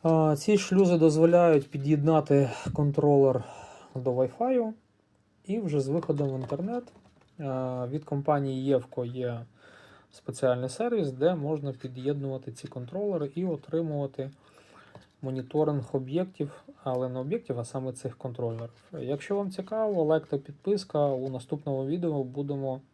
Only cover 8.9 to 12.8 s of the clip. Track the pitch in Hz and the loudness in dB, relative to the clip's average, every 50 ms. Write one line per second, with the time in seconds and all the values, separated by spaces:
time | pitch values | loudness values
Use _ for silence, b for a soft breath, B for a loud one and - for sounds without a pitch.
8.9 | - - 123 117 123 127 127 120 120 117 120 - B B B B B B B B | -8 -6 -6 -6 -6 -6 -6 -6 -6 -8 -10 -14 B B B B B B B B
9.9 | B B B B _ - _ - - - - 127 123 123 127 131 - - 220 240 | B B B B _ -14 _ -12 -4 0 2 2 2 2 -2 -6 -4 -4 -2 0
10.9 | 240 214 170 139 127 127 143 170 180 160 139 147 160 147 139 139 127 - - 127 | 0 0 0 -2 -2 2 2 2 2 2 -2 -2 -4 -4 -4 -6 -8 -8 -10 -12
11.9 | 127 127 127 139 147 143 139 135 135 131 131 - 120 - - 131 - 127 | -10 -4 -4 -2 -2 -2 -4 -6 -6 -6 -8 -12 -14 -12 -14 -12 -12 -12